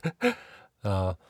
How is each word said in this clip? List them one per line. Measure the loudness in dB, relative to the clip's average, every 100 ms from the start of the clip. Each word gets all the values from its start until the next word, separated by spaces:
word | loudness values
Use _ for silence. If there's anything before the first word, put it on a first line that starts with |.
<laughs> | -6 0 0 0 -8 -20 -20 _
아, | -2 0 0 -2